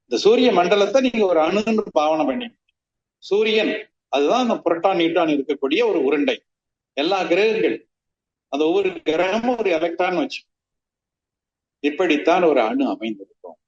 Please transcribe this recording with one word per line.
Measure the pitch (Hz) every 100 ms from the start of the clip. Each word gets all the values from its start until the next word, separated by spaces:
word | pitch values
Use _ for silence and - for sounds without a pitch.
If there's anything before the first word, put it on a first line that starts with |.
இந்த | _ 117
சூரிய | 196 240 254
மண்டலத்தை | 190 180 202 196 226
நீங்க | 254 233
ஒரு | 196 165
அணுன்னு | 156 190 220 220 202
பாவனை | 165 151 156
பண்ணி, | 147 123 233 _ _ _ _ _ _ _
சூரியன் | - 202 220 220 - - - _ _
அதுதான் | 135 143 226
அந்த | 247 -
புரோட்டான், | - 165 190 185
நியூட்ரான் | 165 175 165
இருக்கக்கூடிய | 147 135 143 135 165
ஒரு | 233 185
உருண்டை. | 135 147 135 113 _ _ _ _ _ -
எல்லா | 156 196
கிரகங்கள், | 170 175 220 214 165 110 _ _ _ _ _ _ _
அந்த | 139
ஒவ்வொரு | 156 185 190 175
கிரகமும் | - 156 180 214 233 240
ஒரு | 202
எலக்ட்ரான் | 165 170 170 185 175
வச்சு, | 135 - _ _ _ _ _ _ _ _ _ _ _ _ _ _
இப்படித்தான் | 143 147 180 147 160 180
ஒரு | 175 135
அணு | 110 127 135
அமைந்திருக்கும். | 98 113 104 95 _ 90 80